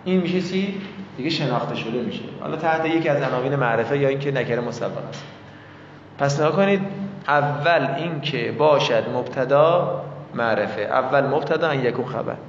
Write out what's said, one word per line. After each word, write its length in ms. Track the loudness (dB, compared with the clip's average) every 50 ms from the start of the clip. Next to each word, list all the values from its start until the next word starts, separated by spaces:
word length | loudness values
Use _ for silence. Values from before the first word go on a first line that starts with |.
| -2
این 160 | 0 2 2
می‌شه 220 | 2 2 0 -2
چی؟ 380 | -2 -2 -2 -2 -2 -2 -4 -8 -10 -12 -12 -14 -14 -14 -10
دیگه 140 | -6 -4 -2
شناخته 440 | -2 0 0 0 0 -2 -2 -4 -4
شده 280 | -6 -4 -4 -4 -2
می‌شه. 200 | -4 -4 -6 -8 -10 -10 -12 -10
حالا 160 | -8 -6 -6
تحت 300 | -2 0 0 2 2 2
یکی 220 | 2 2 2 2 2
از 140 | 2 2
عناوین 340 | 0 0 0 0 0 0 0
معرفه 420 | 0 2 2 2 2 2 0 2 2
یا 100 | 2 2
اینکه 220 | 0 0 -2 -2
نکره 300 | 0 0 0 0 -2 -2
مسبق 480 | -2 -4 -6 -4 -6 -6 -6 -6 -10 -10
است. 140 | -12 -14 -14 -16 -18 -20 -20 -20 -20 -20 -20 -20 -20 -20 -20 -20 -20 -20 -20 -20 -4 0
پس 220 | 0 0 2 2
نگاه 160 | 2 2 4
کنید، 240 | 4 4 4 4 2 0 -4 -6 -8 -8 -8 -10 -6 0 2
اول 600 | 2 4 4 2 0 0 2 4 4 4 2 0 -2
این 240 | -4 -4 -4 -4 -4
که 340 | -4 -4 -2 -2 -2 -2 0 2
باشد 460 | 4 6 6 4 4 2 2 2 2 0 -2
مبتدا 880 | -4 -4 -2 -2 -2 2 4 6 6 6 6 6 4 2 0 -2 -4 -6 -10 -12 -14 -14 -8 -4
معرفه. 480 | -2 0 2 2 0 0 -2 -2 -4
اول 440 | -2 0 2 0 2 4 2 2 2
مبتدا 420 | 2 0 0 0 0 0 0 0 0
ان 160 | 0 2 0
یکون 200 | 0 0 0 -4
خبر. 300 | -4 -4 -6 -4 -6 -8 -8 -12